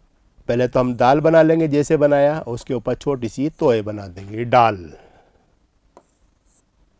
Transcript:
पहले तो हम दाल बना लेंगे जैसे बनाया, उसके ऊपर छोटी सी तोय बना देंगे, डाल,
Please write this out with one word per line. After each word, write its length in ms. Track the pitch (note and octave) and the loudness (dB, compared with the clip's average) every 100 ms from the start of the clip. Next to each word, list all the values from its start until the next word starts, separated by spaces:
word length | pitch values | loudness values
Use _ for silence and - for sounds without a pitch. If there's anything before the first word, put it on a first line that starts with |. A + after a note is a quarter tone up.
| _ _ _ _ - | _ _ _ _ -4
पहले 200 | A#2+ B2 | -2 0
तो 120 | C3 | 0
हम 160 | B2+ A#2+ | -2 2
दाल 240 | B2 D3 | 2 2
बना 220 | D#3 E3 | 4 4
लेंगे 260 | D#3+ E3 D#3+ | 4 2 0
जैसे 300 | D3 C#3+ D#3 | 0 0 2
बनाया, 420 | D3 C#3+ C#3+ D#3 | 2 2 2 0
उसके 340 | A#2 A#2+ - | -8 -10 -8
ऊपर 220 | B2 B2+ A#2+ | -6 -6 -6
छोटी 340 | D3 C3+ A#2 | -6 -6 -6
सी 200 | - D3+ | -6 -6
तोय 320 | - D3+ A2+ | -2 0 0
बना 260 | G#2 G#2+ G2 | -4 -10 -14
देंगे, 380 | F2+ G2 A2 A#2+ | -16 -12 -10 2
डाल, 480 | B2 A2+ G2 E2 - _ _ _ _ _ _ _ _ _ _ _ _ _ _ _ _ _ _ _ | 4 4 0 -10 -20 _ _ _ _ _ _ _ _ _ _ _ _ _ _ _ _ _ _ _